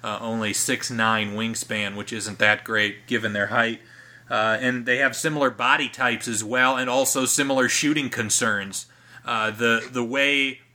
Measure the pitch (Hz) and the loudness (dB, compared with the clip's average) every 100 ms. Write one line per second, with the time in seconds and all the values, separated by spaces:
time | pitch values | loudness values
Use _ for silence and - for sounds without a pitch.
0 | 110 104 113 113 107 98 - 123 - 117 | -6 -6 -4 -2 -2 -2 -2 -2 -4 0
1 | 110 110 104 104 113 110 - 107 101 101 | 2 2 0 -2 -4 -4 -6 -4 -4 -6
2 | 101 113 104 95 107 104 - 110 104 104 | -8 -8 -8 2 4 4 0 0 0 -2
3 | - 120 110 104 98 117 117 113 - - | -4 -2 -2 -2 0 2 0 -2 -12 -20
4 | - - - 113 110 110 127 123 120 123 | -20 -20 -4 0 2 2 0 -2 0 2
5 | 139 - 156 151 131 113 123 151 131 - | 2 0 -2 2 0 2 2 2 0 -2
6 | 127 113 - 107 107 127 127 131 127 127 | -2 0 -4 -4 -2 2 2 2 0 2
7 | 131 139 127 - 139 131 123 - 143 151 | 2 0 0 0 2 2 2 2 0 0
8 | 131 123 110 - 120 101 98 - - - | -2 -4 -2 0 0 -2 -4 -10 -12 -20
9 | - - - 113 110 107 117 113 110 127 | -20 -14 -4 -2 -2 0 2 2 0 -4
10 | 117 135 139 139 135 127 _ | -2 2 2 2 0 -4 _